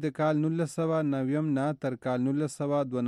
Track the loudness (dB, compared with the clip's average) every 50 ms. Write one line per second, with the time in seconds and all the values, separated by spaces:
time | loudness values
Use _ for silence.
0 | -2 -2 -2 0 2 2 2 2 2 2 2 0 -2 -2 -2 -2 0 0 2 0
1 | 2 0 0 0 0 0 0 0 0 0 0 0 0 0 -2 -2 -4 -4 -4 -2
2 | -2 -2 0 0 2 2 2 0 0 -2 -2 -4 -2 0 2 0 0 0 0 -2
3 | 0